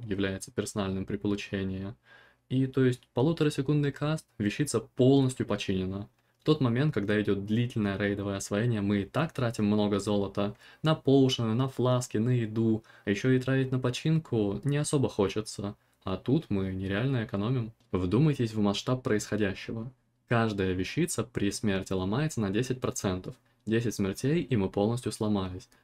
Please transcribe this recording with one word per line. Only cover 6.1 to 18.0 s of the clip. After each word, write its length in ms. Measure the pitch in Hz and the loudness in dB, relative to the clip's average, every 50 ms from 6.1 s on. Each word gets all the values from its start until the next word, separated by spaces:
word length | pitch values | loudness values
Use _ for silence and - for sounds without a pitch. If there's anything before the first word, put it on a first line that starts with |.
| _ _ _ _ _ _ | _ _ _ _ _ _
В 60 | - | 0
тот 160 | - 156 151 | 0 2 2
момент, 320 | 131 120 113 123 147 156 147 | 2 0 2 2 0 0 0
когда 280 | 110 101 98 104 104 | -2 0 0 2 2
идёт 240 | 104 104 101 95 98 | 2 2 0 -2 0
длительное 520 | 101 107 117 120 123 - 120 104 101 98 92 | -2 0 0 0 0 0 -2 -2 0 0 0
рейдовое 400 | 104 101 101 98 98 101 98 98 | 0 0 0 -2 -2 -4 -4 -4
освоение, 420 | 95 - 101 101 113 123 117 107 | -4 -2 0 0 0 0 0 0
мы 220 | 101 101 104 101 | 2 2 2 0
и 40 | 98 | 0
так 280 | 95 - 123 156 160 - | -2 -2 -2 -2 -2 -2
тратим 320 | - 127 117 117 - 107 | -2 -2 -2 0 0 2
много 340 | 104 104 107 104 101 104 101 | 2 4 4 2 2 2 0
золота 560 | 95 107 104 101 98 98 - - 101 101 104 _ - - - - | 0 0 0 0 0 -2 -2 -2 -4 -4 -4 _ -18 -20 -12 -4
на 140 | - 156 156 | 0 0 0
поушены, 580 | 156 - - 135 139 135 127 127 - 120 110 110 | 0 2 4 6 6 6 6 4 2 0 0 0
на 140 | 117 131 135 | 0 0 -2
фласки, 500 | 131 - 120 123 127 123 127 - - 110 | -2 0 0 2 2 0 0 -2 -2 0
на 120 | 110 123 | 2 2
еду, 520 | 127 123 117 107 110 113 113 113 110 107 - - - - - | 2 0 0 -2 0 0 2 2 2 0 -2 -8 -18 -8 -2
а 60 | - | 0
ещё 220 | 101 - - 131 | 0 2 2 2
и 80 | 131 127 | 2 2
тратить 340 | 127 - 135 135 131 131 131 | 2 0 0 0 0 0 -2
на 40 | 127 | -2
починку 840 | 127 123 123 - - 160 160 160 160 - - 113 104 101 98 104 - | -2 -2 -4 -2 0 0 0 0 0 0 0 0 0 0 -2 -2 -2
не 140 | 139 143 147 | -2 0 0
особо 320 | 151 - - 143 127 104 | 0 0 0 2 2 0
хочется. 640 | - - 101 95 - 107 110 - - - 101 101 107 _ _ _ _ _ - | 2 2 0 2 0 -2 -6 -6 -8 -8 -8 -8 -8 _ _ _ _ _ -8
А 100 | 95 92 | -6 -6
тут 340 | 92 - - 120 113 - - | -4 0 0 0 0 0 0
мы 220 | 107 98 95 95 92 | -2 -2 -2 -2 -4
нереально 520 | 95 95 95 98 101 120 139 139 120 110 | -4 -4 -2 -2 0 0 0 0 -2 -2
экономим. 480 | 113 - 101 101 113 131 127 113 110 - _ _ _ | -2 -4 -2 -2 0 -2 -2 -4 -6 -10 _ _ _
Вдумайтесь 640 | - 92 | -2 -2